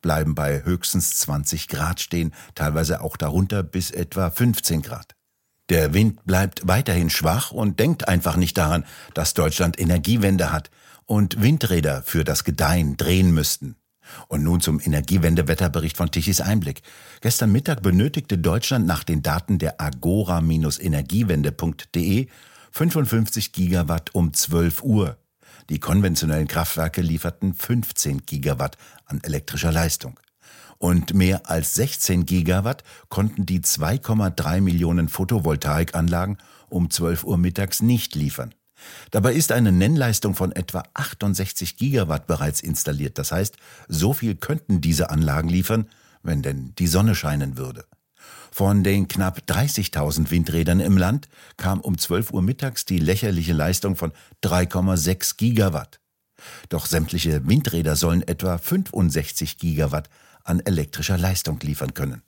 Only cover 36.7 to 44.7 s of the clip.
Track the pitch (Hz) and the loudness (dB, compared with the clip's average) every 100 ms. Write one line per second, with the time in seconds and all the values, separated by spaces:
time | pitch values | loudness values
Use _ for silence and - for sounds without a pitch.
36.7 | 92 85 - 85 87 - 90 90 85 98 | -2 -2 0 -2 -2 0 2 2 0 -4
37.7 | - 113 120 - 78 73 - 60 _ _ | 0 2 2 -2 -4 -4 -4 -12 _ _
38.7 | _ - - - - 98 131 160 120 110 | _ -20 -20 -4 2 2 2 2 4 6
39.7 | 90 101 156 123 104 104 92 92 - 87 | 6 4 4 2 0 -2 -2 -2 -4 -6
40.7 | 90 - - 139 - 101 92 95 - 87 | -8 -10 -8 -10 -4 -2 -2 -4 -6 -8
41.7 | - 135 131 87 76 - 80 73 71 - | -4 0 0 0 -2 -2 -2 -2 -4 -4
42.7 | 78 - 73 71 - 69 82 101 - - | -4 -2 -2 -4 -6 -4 -2 -4 -6 -20
43.7 | - - 78 92 139 117 90 - 160 - | -20 -6 0 0 0 -2 -4 -4 -6 0